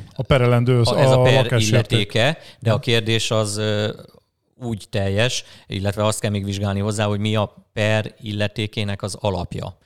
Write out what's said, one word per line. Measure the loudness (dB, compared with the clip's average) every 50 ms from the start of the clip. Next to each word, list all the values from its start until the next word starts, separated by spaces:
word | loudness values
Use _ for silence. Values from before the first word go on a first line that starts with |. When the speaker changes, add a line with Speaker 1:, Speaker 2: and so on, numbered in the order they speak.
| -10 -12 -10
Speaker 1:
A | -6 -2
perelendő, | 2 2 4 4 4 4 4 4 2 4 4
az | 4 2
Speaker 2:
a, | 4 4
ez | 4 6
a | 6 6
Speaker 1:
a | 6
Speaker 2:
per | 6 4 4 4
Speaker 1:
lakásérték. | 2 2 2 2 2
Speaker 2:
illetéke, | 2 2 2 2 0 0 0 0 0 0 2 0 0 -4 -8 -20 -12 -4
de | 0 0
a | 0 0
kérdés | 2 0 0 0 2 0 0 0 0 0
az, | 0 0 0 0 -2 -4
ö, | -2 -2 -2 -2 -2 -4 -4 -8 -14 -20 -20 _ _ _ _ _ _ _ _ -12
úgy | -8 -8 -8 -8 -8 -6
teljes, | -4 -2 -2 0 0 0 0 0 -2 -4 -8 -12 -18 -20 -14 -10
illetve | -6 -4 -4 -2 -2 0 0
azt | 0 0 -2
kell | -2 -4
még | -2 -4 -4
vizsgálni | -4 -4 -4 -2 -2 -2 -2
hozzá, | -2 -2 -2 -2 -2
hogy | -2 -2 -2
mi | -2 0 0
a | 0 -2 -2 -6 -12 -20 _ -6
per | -2 0 0 0 0 -2 -4 -10 -14
illetékének | -10 -8 -6 -4 -4 -4 -4 -4 -6 -6 -4 -6 -6 -4 -6 -6
az | -8 -8 -8 -4
alapja. | -4 -2 -2 -2 -4 -6 -8 -10 -10 -10 -12 _ _